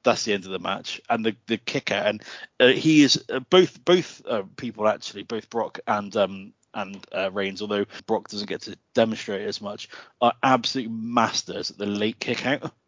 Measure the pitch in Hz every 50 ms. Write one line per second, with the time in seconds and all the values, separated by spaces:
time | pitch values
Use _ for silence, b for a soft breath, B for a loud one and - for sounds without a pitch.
0 | - - - - - - 104 98 90 95 95 90 85 92 98 - - - - -
1 | - - - 113 113 117 107 - _ - 117 - _ - - 139 - - 101 101
2 | 104 104 104 104 B B B B B B B - 123 123 127 - - 156 156 151
3 | 147 131 - 147 - - - 131 127 - - 185 185 - - - - - 180 180
4 | 165 - - - 131 - 120 107 98 95 - - - 117 107 107 107 107 101 -
5 | - - - 101 92 - 120 110 - - - 117 107 - - - - - 110 104
6 | 104 101 95 110 101 95 98 98 95 107 - _ _ _ - - 101 95 98 98
7 | - - - - 95 98 92 104 98 95 98 90 104 104 104 101 101 - B B
8 | B - 113 104 - - - 104 104 98 95 78 - - 76 - _ _ - 123
9 | 117 113 110 - - - 104 98 104 110 95 - 107 101 90 - - - B B
10 | B B B B 120 120 117 _ - 135 131 123 113 - - 135 120 113 113 113
11 | 110 117 120 120 113 113 - - - - 82 - - - - - 101 101 101 104
12 | 107 110 117 - - - 123 - - 123 139 143 - 147 - _ _